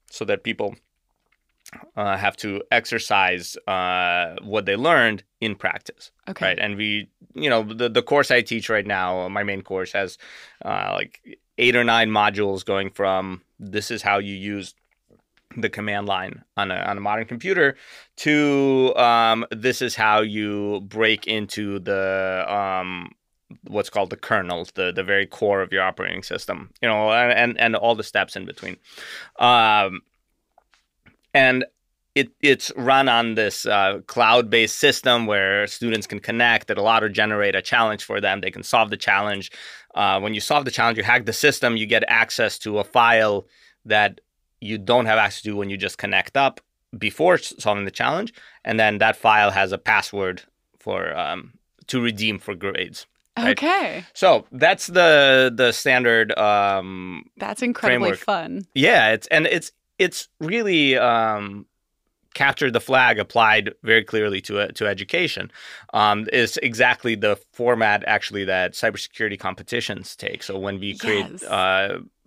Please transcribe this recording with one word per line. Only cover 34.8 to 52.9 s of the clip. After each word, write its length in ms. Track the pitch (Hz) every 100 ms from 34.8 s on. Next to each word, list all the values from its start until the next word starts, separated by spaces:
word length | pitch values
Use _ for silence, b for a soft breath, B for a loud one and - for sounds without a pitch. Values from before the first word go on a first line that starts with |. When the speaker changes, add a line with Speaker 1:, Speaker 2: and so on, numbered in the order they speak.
| 147 - 131 120 110
Speaker 1:
where 400 | 104 95 101 104
students 400 | - 117 110 101
can 120 | 104
connect, 520 | - 117 120 113 -
it'll 160 | 107 104
auto-generate 680 | 113 107 104 107 107 101 95
a 60 |
challenge 420 | - 120 113 104
for 160 | - 104
them, 220 | 98 98
they 100 | 95
can 120 | 95
solve 260 | - 123 107
the 80 | 101
challenge. 540 | - 98 104 98 92 B B B B
Uh, 260 | - 101 98
when 140 | 104
you 60 | 107
solve 260 | - 147 131
the 60 |
challenge, 260 | 120 117 110
you 60 |
hack 220 | 101 123 110
the 80 |
system, 440 | 107 147 135 123 113
you 80 | 107
get 180 | 113 -
access 500 | 113 113 - 110 -
to 200 | 110 104
a 40 |
file 640 | 98 123 117 117 110 101 - b b b 107
that 340 | 107 104 - _ _ _ _
you 160 | 104 107
don't 300 | 95 123 113
have 100 | 110
access 240 | 101 -
to 140 | 107 101
when 140 | 98
you 60 | 98
just 200 | 95 -
connect 400 | 101 95 - 135
up 240 | 135 - _ _ _ 107
before 360 | 107 - 165
s-, 200 | 175 - -
solving 260 | 107 101 98
the 60 |
challenge, 420 | - 120 160 226 B B B
and 160 | - 110
then 200 | 110 104
that 160 | 110 107
file 360 | 113 107 104
has 200 | 98 95
a 60 | 95
password 640 | - 107 - 101 95 90 - _ _ _
for, 360 | - 95 85 78
um, 340 | 78 87 127 _ _ _ -
to 120 | 131
redeem 380 | 120 104 110 98
for 160 | - 92
grades. 500 | 98 78 90